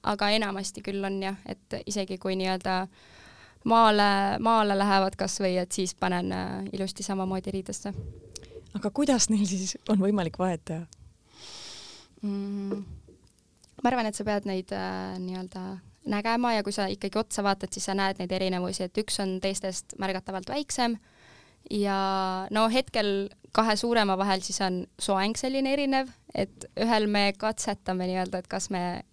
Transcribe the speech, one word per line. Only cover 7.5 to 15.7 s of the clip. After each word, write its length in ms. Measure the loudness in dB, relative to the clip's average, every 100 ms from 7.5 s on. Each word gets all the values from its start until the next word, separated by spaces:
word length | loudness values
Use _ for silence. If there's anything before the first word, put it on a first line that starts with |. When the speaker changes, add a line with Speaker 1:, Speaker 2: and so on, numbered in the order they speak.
Speaker 1:
riidesse. 400 | -6 -6 -8 -8 -8 -10 -12 -16 -18 -16 -18 -10
Speaker 2:
Aga 160 | -4 -2
kuidas 380 | 2 4 4 4
neil 160 | 4 2
siis 300 | 0 -4 -6 2
on 100 | 4
võimalik 360 | 4 2 0 0
vahet 240 | -2 -2 -6
teha? 160 | -8 -8 -18 -20 _ _ -20 -18 -16 -16 -16 -18 -20 -20 -8
Speaker 1:
Mm, 600 | -4 -2 -4 -4 -4 -6 -8 -16 -20 -20 _ _ _ _ -20 0
ma 80 | 2
arvan, 200 | 2 0
et 80 | -2
sa 80 | -2
pead 240 | -2 -2
neid, 240 | -4 -4
äh, 400 | -6 -4 -4 -6 -6
nii-öelda 420 | -6 -8 -8 -10 -10